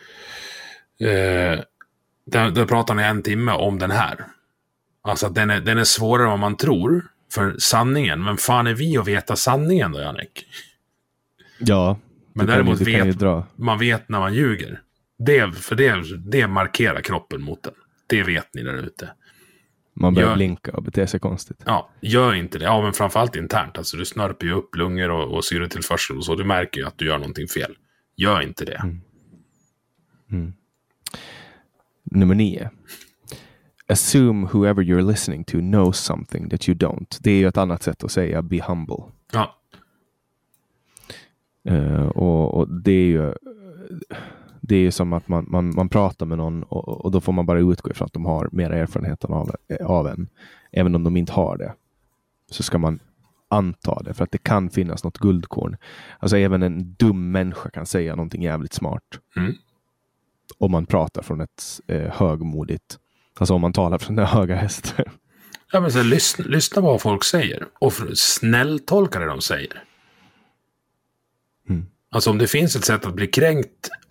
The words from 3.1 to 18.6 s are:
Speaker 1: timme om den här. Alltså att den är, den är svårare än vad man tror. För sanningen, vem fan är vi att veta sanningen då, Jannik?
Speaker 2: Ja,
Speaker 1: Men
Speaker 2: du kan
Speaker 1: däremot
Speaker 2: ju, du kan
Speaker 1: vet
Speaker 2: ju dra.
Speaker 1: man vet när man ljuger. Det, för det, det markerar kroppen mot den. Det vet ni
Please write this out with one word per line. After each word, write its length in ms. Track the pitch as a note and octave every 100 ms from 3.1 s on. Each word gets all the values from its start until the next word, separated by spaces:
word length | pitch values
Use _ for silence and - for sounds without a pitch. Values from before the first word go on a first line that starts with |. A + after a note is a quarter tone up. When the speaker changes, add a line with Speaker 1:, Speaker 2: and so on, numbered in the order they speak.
| G#2+
Speaker 1:
timme 300 | A2 G#2+ A#2+
om 260 | G2 G2+ G2
den 120 | F#2
här. 340 | G#2 G#2 - - - _ _ _ _ _ _
Alltså 240 | G#2 G2+ G#2+
att 80 |
den 160 | F#2 G#2+
är, 100 | G#2
den 180 | F2+ A2+
är 60 |
svårare 400 | A2 - A2 A#2+
än 60 | A#2+
vad 80 | G2+
man 180 | G#2 G#2
tror. 480 | C#3+ G#2 G2+ E3+ E3+ _ _
För 240 | - G2 -
sanningen, 640 | - A2+ A#2+ C#3+ B2 D#2
vem 120 | F#2+ G2+
fan 300 | - B2 A#2+
är 80 |
vi 220 | A2+ D#3 C#3+
att 100 | G2+
veta 280 | G2+ - A#2+
sanningen 560 | - C3+ D3+ F#3 G2+
då, 80 | C#2+
Jannik? 460 | D2 - - - - - - _ _ _ _ _ _ _ _ -
Speaker 2:
Ja, 400 | A#2 G2 F2+ G2+ - _ _
Speaker 1:
Men 140 | - G#2
Speaker 2:
du 60 |
kan 60 | B2
Speaker 1:
däremot 220 | C3 -
Speaker 2:
ju, 40 |
du 60 | G2
kan 140 | A2 F#2+
Speaker 1:
vet 100 | F#2
Speaker 2:
ju 20 |
dra. 280 | G2 E2+ F2+ -
Speaker 1:
man 220 | A#2 G#2+
vet 300 | A#2+ A2+ -
när 120 | G#2+
man 140 | F#2+
ljuger. 460 | G#2 C#3+ G#2+ G#1+ - - _ _ -
Det, 340 | A#2+ C#3+ G#2 F2+
för 180 | -
det, 420 | A2+ C3+ G2+ D#2+ F2+ F2+
det 160 | C3+ A2
markerar 540 | F#2+ F#2 - A2+ D#2
kroppen 420 | - F2 - C#2
mot 200 | C#2+ -
den. 120 | - - _ _ -
Det 160 | G#2+
vet 320 | F#2 E2 -
ni 80 | -